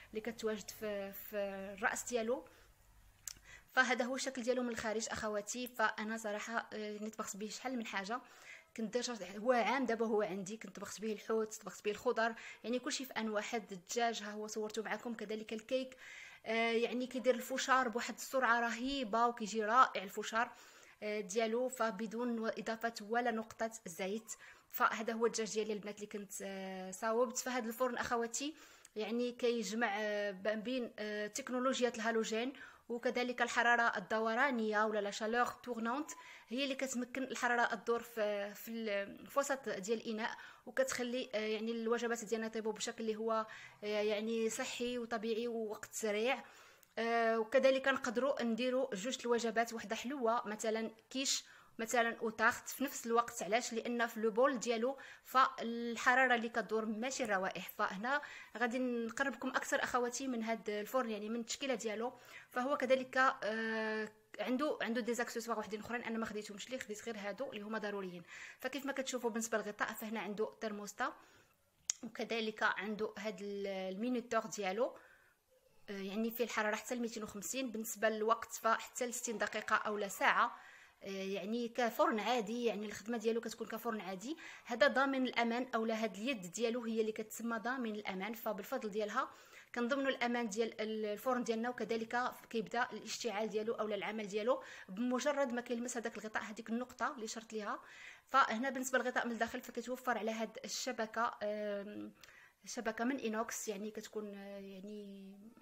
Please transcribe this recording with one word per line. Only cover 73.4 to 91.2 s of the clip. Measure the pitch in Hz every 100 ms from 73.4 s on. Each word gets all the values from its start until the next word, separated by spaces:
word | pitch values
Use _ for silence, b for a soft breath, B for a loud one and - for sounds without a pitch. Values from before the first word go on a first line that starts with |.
ال-، | 202 202 196
المينيتور | 190 190 190 247 247 226 226 214
ديالو، | 208 190 202 269 B B B B B _ _ _ _ -
آه، |
يعني | 196 196 208 226
فيه | 226
الحراره | 220 - 214 214
حتى | -
ل | 247
ميتين | 233 226
وخمسين. | 208 202 - 262 262
بالنسبه | 214 220 202 220
للوقت | 220 214 226 -
فحتى | - 226 226 - - 247
ل |
ستين | 233 240 208
دقيقه | 208 214 - 214
او | 214 208
لا | 196
ساعه، | - 262 185 226 B B B B _
آه، | 196
يعني | 196 190 196 196 240 233
كفرن | 254 226 233 330 220
عادي، | 202 247 196 240
يعني | 233 202 214
الخدمه | - - 240
ديالو | 220 226
كتكون | 226 - 220
كفرن | 220 240 214
عادي. | 180 190 233 320 B B
هذا | - 226 285
ضامن | 233 277 269 247
الامان، | 226 233 233 254
اولا | 226 226 220
هاد | 220 190
اليد | 240 233 175
ديالو | 185 233 247
هي | 226 226
اللي | 220
كتسمى | 220 214 - 233 226
ضامن | 233 262 226
الامان. | 214 - 190 202
فبالفضل | 226 220 196 196 254 214
ديالها | 202 208 233 311 B B B B
كنضمنوا | 247 240 277 269
الامان | 254 240 240 226
ديال | 208 220 -
ال-، | 214 220 214
الفرن | 208